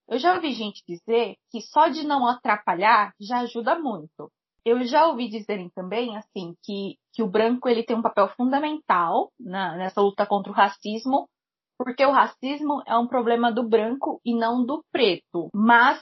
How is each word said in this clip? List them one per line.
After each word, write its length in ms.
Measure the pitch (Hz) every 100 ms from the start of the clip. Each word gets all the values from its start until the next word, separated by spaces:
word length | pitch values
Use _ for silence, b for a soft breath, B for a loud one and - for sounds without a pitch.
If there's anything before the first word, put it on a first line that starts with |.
| -
Eu 120 | 247
já 160 | 330 359
ouvi 160 | 330
gente 320 | 220 214 - -
dizer 480 | 175 - 233 214 - _
que 120 | 311
só 260 | - 302 330
de 180 | 311 294
não 220 | 285 240
atrapalhar 840 | 247 247 214 - 175 208 226 202 -
já 200 | 202 247
ajuda 400 | 240 233 233 339
muito. 520 | 294 190 156 - 147 _ _ _
Eu 200 | 233 247
já 240 | 247 294 330
ouvi 200 | 247 240
dizerem 420 | 220 208 202 180
também, 460 | - 185 214 240 214
assim, 360 | - 202 170 170
que, 320 | - 202 196 - _
que 100 | -
o 40 | 220
branco, 400 | 208 226 247 247
ele 160 | 226
tem 120 | 226 226
um 60 |
papel 260 | 226 - 196 -
fundamental 960 | 254 277 302 302 - 185 175 214 403 -
na, 360 | 233 190 185 165
nessa 260 | 185 208
luta 240 | 202 196 208
contra 260 | 202 196
o 40 | 202
racismo, 720 | 202 - 208 220 262 277 - _ _ _ _ -
porque 220 | 254 247 277
o 60 |
racismo 720 | 269 226 - 254 294 302 285 -
é 100 | 233
um 120 | 240
problema 440 | 262 233 233 240
do 160 | 220 233
branco 540 | 220 220 269 302 262
e 120 | 233 233
não 280 | 226 247
do 200 | 240 311 -
preto, 580 | 349 220 170 _ 175 160
mas 480 | 202 220 - 277 302